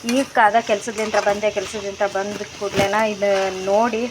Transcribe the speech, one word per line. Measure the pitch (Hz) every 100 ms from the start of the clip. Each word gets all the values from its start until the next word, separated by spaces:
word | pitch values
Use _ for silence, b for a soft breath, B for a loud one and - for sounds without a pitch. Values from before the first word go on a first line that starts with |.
| 233 254
ಈಗ | 269
ಕಾದ | 254 214 226 233
ಕೆಲ್ಸದಿಂದ | 202 - 214 220 214 202
ಬಂದೆ, | 202 208
ಕೆಲ್ಸದಿಂದ | 208 190 220 196 196 202 196
ಬಂದ | 202 202 208 -
ಕೂಡ್ಲೇನ | 202 196 196 208
ಇದು | 220 202 202 196 190 190 190
ನೋಡಿ | 202 240 220 240